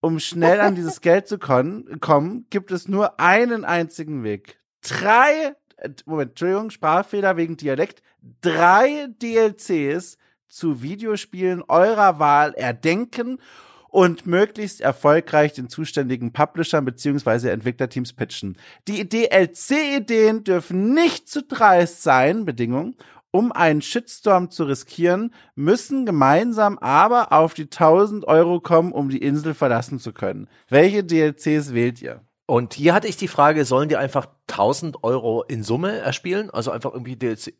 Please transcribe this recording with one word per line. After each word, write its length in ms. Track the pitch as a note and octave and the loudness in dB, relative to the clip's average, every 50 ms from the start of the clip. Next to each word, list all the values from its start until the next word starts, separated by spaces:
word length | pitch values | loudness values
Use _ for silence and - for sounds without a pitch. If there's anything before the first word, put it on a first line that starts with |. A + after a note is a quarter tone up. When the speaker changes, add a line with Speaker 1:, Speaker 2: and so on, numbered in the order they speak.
Speaker 1:
Um 200 | - E3 E3 D#3 | 0 -2 -2 -2
schnell 400 | D3 - F3 E3+ E3 E3 F3+ G#3 | -6 -8 -4 2 4 4 4 4
an 160 | G#3 G#3 G3 | 4 0 0
dieses 240 | F3 F3 D#3+ D3 - | -2 -6 -8 -8 -2
Geld 260 | - F3 E3+ G3 G3 | 2 2 2 2 2
zu 120 | - G#3+ F#3 | -4 -10 -10
kon-, 600 | - C3+ C3+ B2 B2+ D#3+ G3 A3 - - - D#3 | -2 0 0 2 2 0 -6 -10 -14 -16 -14 -12
kommen, 460 | - - D#3 C#3+ D3 F3 G#3 B3 - _ | 0 2 2 2 2 0 -6 -10 -12 _
gibt 200 | - G3 F#3 - | -6 -6 -6 -4
es 160 | F#3 F3 - | -8 -8 -6
nur 320 | - G3 G3 G#3 G3 - - | -4 -2 0 0 -2 -2 0
einen 460 | D#3+ F3 F#3+ G#3+ A#3+ A#3+ A#3 A3 - | 2 4 4 4 2 0 -2 -6 -4
einzigen 580 | - F3 E3+ E3 E3 - - D#3+ D#3 D3+ C3+ | -4 -2 -2 -4 -4 -8 -14 -12 -10 -10 -8
Weg. 380 | A2+ G#2+ G#2 G2 _ - - _ _ _ _ _ | -6 -6 -6 -8 _ -20 -20 _ _ _ _ _
Drei, 720 | - - C3 - F#3 G3+ A3 A#3+ C4 D4 D4 D#4 D#4 C#4 C#4+ _ _ _ _ _ | -14 -10 -8 -4 0 2 4 6 6 4 2 0 -2 -6 -8 _ _ _ _ _
äh, 100 | - - C#3 - _ | -16 -16 -16 -16 _
Moment, 260 | - D#3+ D#3 C#3 A#2+ | -8 -6 -6 -6 -6
Entschuldigung, 380 | A#2+ - E3 F3+ F#3+ G3+ A3 A3 | _ -6 -4 -2 -2 -2 -4 -8
Sprachfehler 680 | - - - D#3 D#3 F3+ G3 - - G3+ G3 F#3+ F#3 | -12 -4 -2 0 0 0 0 -2 -6 -2 0 0 0
wegen 200 | E3 E3+ E3 E3+ | 0 -4 -6 -6
Dialekt. 460 | D#3 D3+ D3 C3+ C3+ E3+ - - _ _ _ _ _ _ A#2 _ _ | -8 -4 -4 -2 -2 -4 -6 -6 _ _ _ _ _ _ -20 _ _
Drei 680 | - F3 D#3+ D#3+ E3+ F3 F#3 G#3 B3+ C#4 D4 D4+ C#4+ C4+ A3 _ | -4 -2 0 4 4 6 6 6 4 2 0 -4 -10 -12 -12 _
D 160 | A#3+ A#3 A3+ | -8 -2 2
L 180 | A3+ A3+ G#3+ G#3 | 2 2 2 0
Cs 640 | G#3+ - - F#3+ D#3+ C#3+ C#3 D3 F3 F3+ - - _ _ _ _ _ _ | -4 -6 -4 -2 -2 -2 -2 -4 -6 -8 -12 -18 _ _ _ _ _ _
zu 360 | _ _ - - E3 D3 A#2+ | _ _ -6 -4 -4 -4 -4
Videospielen 840 | A#2+ D3 F#3+ G3+ A3+ A3 G#3+ G3+ - _ - F#3 F#3 F#3 F3+ F3 - | -6 -10 -10 -8 -6 -6 -6 -6 -8 _ -8 -4 -4 -2 -2 -4 -4
eurer 540 | - - E3 F3+ G#3 A3+ G#3+ G3+ G3 E3+ D3 | 0 4 4 4 4 4 4 4 2 4 2
Wahl 340 | D3+ D3 D3 C#3+ D3+ D3+ - | 2 2 4 4 2 0 -2
erdenken 840 | - B2+ B2 A#2 A#2+ - D#3+ E3+ G3+ A#3+ A#3+ - - A#3 B3 C4 B3+ _ _ - - - _ _ _ _ _ | -6 -6 -6 -6 -2 -2 -2 -2 -2 -4 -8 -8 -10 -8 -8 -8 -12 _ _ -20 -20 -20 _ _ _ _ _
und 380 | - F#3+ F#3 F3 E3 - - | 2 4 4 4 2 -2 -6
möglichst 540 | F3+ E3+ F3+ G#3 G#3 - - G#3+ F#3+ - - | -2 2 2 2 0 -2 -10 -10 -10 -10 -4
erfolgreich 760 | - C#3 C3 - - D3 D3 E3 E3 - - D3+ D3+ D3+ - | -2 -2 -2 0 2 2 2 2 0 0 0 2 2 2 -2
den 140 | - B2+ B2 | -8 -14 -12
zuständigen 640 | - - D#3+ D3+ - D3 C#3 B2 C3 A#2+ B2 A#2 | -10 -10 -10 -6 -4 -4 -4 -2 -4 -6 -6 -8
Publishern 520 | A2+ C3+ D3+ - _ E3 E3 - - D#3 C#3 | -2 -2 -2 -2 _ -8 -6 -2 -2 -2 -2
beziehungsweise 680 | C3 A#2+ - - D3 C#3+ C#3+ - A#2+ A2+ A#2+ A#2 B2 | -2 -8 -4 -4 -2 -2 -2 0 0 0 0 0 -2
Entwicklerteams 640 | F#2 A2 G#2 B2 A#2+ _ C3+ A#2+ - C3 B2 A#2+ | -4 -2 -4 -6 -4 _ -6 -6 -6 -8 -8 -8
pitchen. 460 | - - B2+ - - - - G2 F2+ _ - - - _ _ | -8 -10 -10 -10 -10 -12 -12 -12 -14 _ -20 -20 -20 _ _
Die 220 | - G#3 F#3+ G#3 F3 | -8 -8 -8 -6 -4
D-L-C-Ideen 1400 | G#3+ A3+ A#3 - - F#3+ F#3 E3+ E3+ - - - C4+ D4+ D#4 C#4+ C#4 C#4 G#3 A3+ A#3 A3 A3 G#3+ A3 A3 G#3+ | -2 -2 0 4 4 4 4 4 -2 -8 -4 -2 -2 0 0 -2 -2 -4 -2 0 2 4 4 4 2 0 -2
dürfen 480 | G3 F#3 F3 D#3+ - F3 F#3 G3 A3 C4 | -2 -2 -2 -2 -4 -4 -2 0 2 2
nicht 340 | D#4+ E4+ E4 - - _ - | 2 2 2 0 -2 _ -8
zu 140 | - D4 | -10 -10
dreist 600 | C#4+ _ C4+ - A3+ G#3 F#3 F3 F3 E3 - - | -8 _ -2 4 4 6 6 6 4 2 -2 -4
sein, 420 | - E3 C3+ B2+ B2+ D3 F3+ A3+ G#3+ | 0 2 4 4 4 2 2 0 -4
Bedingung, 500 | E3+ B2 A#2 A#2+ A#2 B2 C3+ E3 A3 - _ - - _ _ _ _ | -6 -4 -4 -4 -2 -2 -4 -4 -6 -12 _ -20 -20 _ _ _ _
um 220 | - F3+ A3+ B3 | 0 0 0 2
einen 280 | - - E3+ E3 D3+ D3+ | 2 2 2 4 2 2
Shitstorm 680 | C#3 - - - A#3+ - - - - G#3 G3 F3+ F3+ F3 | -2 -4 -6 -6 -6 -6 -14 -4 2 2 2 2 2 -2
zu 140 | - - E3 | -4 -4 -2
riskieren, 680 | C#3 C#3 B2 - _ - - E3+ E3+ F3+ F#3+ A3 A#3 _ - _ _ _ | -2 -2 -4 -6 _ -6 0 0 2 2 0 -2 -8 _ -14 _ _ _
müssen 500 | - C#3 D#3 G#3 B3 - - C#4 C4+ B3+ | -2 2 2 2 2 0 -4 -4 -4 -2
gemeinsam 720 | A3 F3+ D3 C3+ C3 D3 E3+ A3 B3 A3+ G#3+ G#3+ G3+ G3+ - | -2 0 2 4 4 4 4 2 0 0 2 0 0 0 -2
aber 540 | - B2 C#3 D3+ F#3 A3 A#3+ A#3+ A3+ - | -4 2 4 4 4 4 4 2 2 4
auf 220 | - D#3 D#3+ E3 - | 4 4 4 2 0
die 160 | - D#3 C#3+ | -8 -12 -12
tausend 560 | - - F3 D#3 D#3+ F#3 G#3 G#3 G#3 G#3 - | -2 2 4 6 6 6 4 2 -2 -8 0
Euro 340 | - C#3+ D#3+ E3+ E3+ F3+ E3+ | 4 4 4 6 4 2 -4
kommen, 320 | E3 - F3 E3 E3+ F3+ | 0 2 2 2 2 2
um 160 | - - C#3+ C3+ | -2 -4 -4 -2
die 140 | C3+ - | -4 -2
Insel 320 | - C#3+ C#3 D3+ D3+ D#3+ D3+ | -2 -2 -2 -2 -2 -6 -4
verlassen 440 | - D3 C3 A#2+ A#2 A#2+ - D3 A#2+ | -2 0 0 0 0 -2 -6 -10 -10
zu 140 | - A2+ | -10 -12
können. 360 | G#2+ - - G2 F#2+ G2+ G2+ _ _ _ _ _ | -10 -8 -6 -6 -6 -8 -14 _ _ _ _ _
Welche 340 | B2+ C#3+ E3 G3 G3+ G#3 F#3+ | 4 6 6 6 4 0 -2
D 160 | E3 E3 D#3+ | 0 0 2
L 140 | D#3 D3+ D3 | 2 0 -2
Cs 380 | _ - D#3 D3+ D3+ D3 C#3+ | _ -2 -2 -2 -2 -2 -2
wählt 300 | B2 A#2 A#2+ B2 A#2+ A#2+ | -2 -2 -2 -2 -4 -8
ihr? 180 | - B2 A#2 - _ _ _ _ _ | -14 -14 -14 -16 _ _ _ _ _
Speaker 2:
Und 280 | - B2+ A#2+ B2 A2+ - | 0 0 0 0 -2 -10
hier 180 | - C#3+ E3 E3+ | 0 2 2 2
hatte 140 | G#3 - A3+ | 2 0 -2
ich 80 | E3 | -8
die 120 | - G3 E3+ | -6 -8 -6
Frage, 360 | - - C#3+ D3 D#3 D#3 C#3+ | 0 4 4 4 4 2 0
sollen 240 | A#2+ C3 C3 D3 D#3 | 0 0 0 0 0
die 80 | D3+ | -2
einfach 300 | - C3+ C3+ - C#3 - - _ _ _ | -2 -2 -2 -4 -4 -6 -6 _ _ _
tausend 560 | - - - G2+ G#2+ C#3 - E3+ D#3+ C3+ - - | -14 -2 0 0 0 0 -2 -6 -10 -12 -6 -4
Euro 380 | A2+ B2+ C3 A2 A#2 A2 A#2 | -2 -2 -2 -2 -2 -4 -4
in 200 | - _ C3+ A2+ | -4 _ -8 -10
Summe 360 | G#2+ G2+ A#2 C3 F3 G3 G#3+ A3 | -4 -4 -4 -4 -2 -4 -6 -4
erspielen? 520 | G3+ C3 B2 - _ F3+ F3 G3+ A3 G3+ | -6 -6 -6 -6 _ -6 -6 -6 -6 -6
Also 200 | - - A2+ - | -8 -8 -6 -6
einfach 220 | - - - C3+ | -8 -8 -8 -10
irgendwie 240 | - B2+ A#2+ A#2+ B2+ | -10 -10 -14 -14 -12
D 120 | A2 B2+ A#2 | -6 -6 -6
L 80 | A2+ A2 | -6 -6
C? 160 | - - - _ | -10 -16 -16 _